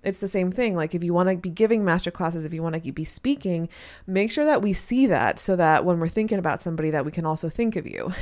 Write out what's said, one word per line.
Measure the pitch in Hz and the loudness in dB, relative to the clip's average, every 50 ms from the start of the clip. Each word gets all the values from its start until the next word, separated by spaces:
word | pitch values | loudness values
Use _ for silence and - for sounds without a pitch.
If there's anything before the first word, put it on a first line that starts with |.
it's | - 196 190 - | -6 -6 -4 -4
the | 202 196 | -4 -2
same | - 196 180 180 | 0 0 0 0
thing. | 185 254 247 226 185 | 0 0 0 0 0
Like, | 170 156 156 - | 0 -2 -2 -2
if | 170 | -2
you | 175 170 170 | -2 0 2
wanna | 175 185 185 190 | 2 2 2 2
be | 175 180 180 | 0 -4 -6
giving | 160 - 220 214 226 220 208 | -2 2 2 4 4 2 2
master | 175 165 180 - 175 | 2 2 2 0 -4
classes, | - - 180 165 170 165 156 | -4 -4 -4 -4 -4 -4 -6
if | 151 | -6
you | 165 160 | -6 -6
wanna | 165 165 160 165 | -4 -4 -4 -6
be | 165 139 - 156 160 | -6 -8 -8 -8 -8
speaking, | - - - - 254 285 277 - 190 175 165 165 170 - - - - - - - | -8 -6 -4 -2 -2 -2 -2 -2 -2 -2 -2 -2 -4 -8 -14 -20 -20 -20 -16 -8
make | - 190 190 202 220 | -2 0 2 2 2
sure | - 302 294 | 2 2 4
that | 302 294 - | 4 4 4
we | 202 208 190 | 2 2 0
see | - - - 240 254 269 | 0 0 0 2 4 4
that | 226 165 127 117 101 - - | 4 4 4 4 2 0 0
so | - - 185 | 0 0 2
that | 180 170 156 156 - - | 4 4 6 6 4 4
when | 180 175 170 | 2 2 2
we're | 165 170 | 0 -2
thinking | - 214 214 214 214 196 | 0 -2 0 0 0 0
about | 180 156 139 - | 0 -2 -2 -4
somebody | - 175 165 156 156 156 | -4 -6 -4 -2 -2 0
that | 151 147 135 | 0 0 -2
we | 151 | -2
can | 156 170 165 | -4 -4 -2
also | 156 156 160 - 160 | -2 -2 -2 -4 -6
think | - - 233 226 - | -4 -2 -2 -2 -2
of | 165 - | -4 -6
you. | - - - - - 180 - | -8 -10 -8 -8 -8 -6 -6